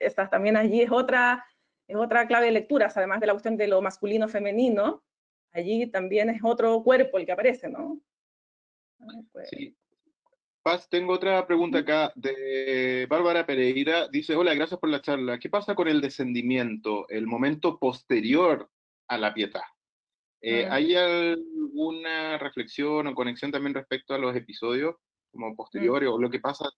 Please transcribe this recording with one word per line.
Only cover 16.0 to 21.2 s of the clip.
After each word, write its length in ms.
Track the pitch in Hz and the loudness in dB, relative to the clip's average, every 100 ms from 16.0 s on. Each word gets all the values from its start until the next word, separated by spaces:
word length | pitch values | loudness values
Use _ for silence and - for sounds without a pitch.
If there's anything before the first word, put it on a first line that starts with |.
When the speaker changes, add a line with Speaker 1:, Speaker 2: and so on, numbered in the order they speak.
Speaker 2:
descendimiento, 1040 | 139 - 127 120 120 131 117 107 110 107 - | 0 -2 -4 -2 0 0 0 -4 -4 -4 -4
el 180 | 110 113 | -6 -4
momento 520 | 117 135 151 175 165 | 0 0 0 -2 0
posterior 920 | 131 123 - 120 110 147 180 143 - _ _ _ - | -2 -2 0 0 2 2 4 2 -4 _ _ _ -6
a 80 | 120 | -2
la 160 | 107 | -2
pietà? 300 | 110 101 - - _ _ _ _ _ _ _ | -2 -4 -6 -12 _ _ _ _ _ _ _
Eh, 240 | 110 117 - | -2 0 0
Speaker 1:
Mm. 60 | |
Speaker 2:
¿hay 240 | 135 160 180 | 0 2 4
alguna 1400 | 180 175 | 2 2